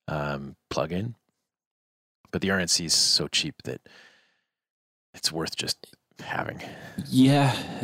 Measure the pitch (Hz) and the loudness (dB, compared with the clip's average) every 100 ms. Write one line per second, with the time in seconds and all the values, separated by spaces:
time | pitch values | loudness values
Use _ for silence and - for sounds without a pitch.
0 | - 76 73 71 69 - _ - 78 87 | -6 -4 -4 -6 -8 -16 _ -4 -2 -2
1 | 113 117 _ _ _ _ _ _ _ _ | -4 -8 _ _ _ _ _ _ _ _
2 | _ _ _ 90 92 98 87 - 82 - | _ _ _ -4 0 0 2 0 2 2
3 | - - 78 - 80 - - - - - | 4 2 0 -2 -2 -6 -10 -10 -14 -20
4 | - _ _ _ _ _ _ _ _ _ | -20 _ _ _ _ _ _ _ _ _
5 | _ - - 78 80 - - - - - | _ -8 -6 -4 -4 -6 -6 -8 -12 -20
6 | _ - - - - - - - - - | _ -16 -8 -6 -6 -8 -12 -14 -12 -10
7 | - 127 131 143 135 117 - - | 0 6 8 8 6 2 -4 -8